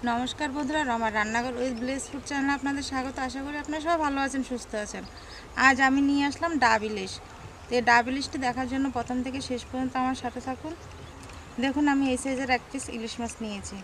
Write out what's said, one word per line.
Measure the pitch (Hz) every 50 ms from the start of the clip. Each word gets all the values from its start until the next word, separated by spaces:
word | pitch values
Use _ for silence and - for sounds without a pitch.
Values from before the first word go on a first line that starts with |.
| - 240
নমস্কার | 233 240 254 254 269 - 302 294 262
বন্ধুরা, | 294 294 262 302 311 302 262
রমার | 233 233 226 220 208 220
রান্নাঘর | 208 214 220 233 240 262 247 240
with | 247 262 254 226
Blaze | 240 254 269 277 269 -
Food | - 277 - -
চ্যানেলে | 285 277 269 277 285 269
আপনাদের | 269 277 277 277 277 -
স্বাগত। | 269 262 254 269 262 - 269 254
আশা | 233 269 269
করি | 285 294 294 285
আপনারা | 294 302 311 294
সবাই | 330 349 330 311
ভালো | 285 277 277 269
আছেন, | 269 262 269 254 -
সুস্থ | 254 233 - - - 214 208
আছেন। | 208 - 196 185 190 - - - - - - - - - - 240 262
আজ | 269 247 269 269
আমি | 269 277 277 277
নিয়ে | 285 285 285 285
আসলাম | 277 - 320 339 339 285 254
ডাব | 233 226 220 208 220
ইলিশ। | 214 202 190 185 - - - - - - - - - - - -
তো | 247 247
এই | 240 240
ডাব | 240 240 240 247
ইলিশটি | 254 277 262 - - 302 262
দেখার | 240 240 247 262 247
জন্য | 254 269 269 277 247 240
প্রথম | 233 - 254 254 247
থেকে | 262 247 269 254 -
শেষ | 254 240 - -
পর্যন্ত | - 254 262 254 254 262 254
আমার | 262 262 254 -
সাথে | 247 - 254 240 269
থাকুন। | 254 247 - 311 330 359 - - - - - - - - - - - - - - - - 240
দেখুন, | 277 262 285 294 294 277
আমি | 277 277 269 254
এই | 247 -
সাইজের | 269 269 247 269 247 254 240
এক | - -
পিস | - 277 - - - 233
ইলিশ | 226 226 - -
মাছ | 233 226 - - 226
নিয়েছি। | 214 208 202 190 - - 202